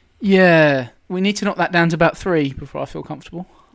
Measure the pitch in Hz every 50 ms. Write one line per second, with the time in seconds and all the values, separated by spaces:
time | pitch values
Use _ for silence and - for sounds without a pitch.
0 | _ _ _ - - 196 190 185 185 180 170 160 156 147 139 135 123 117 - _
1 | _ - 180 185 190 202 208 208 196 202 - - 175 - 180 170 170 165 165 160
2 | 170 160 - - - 196 175 156 147 139 131 - 143 135 - 143 135 - - 156
3 | 147 - 151 131 - - - 170 185 - _ _ _ _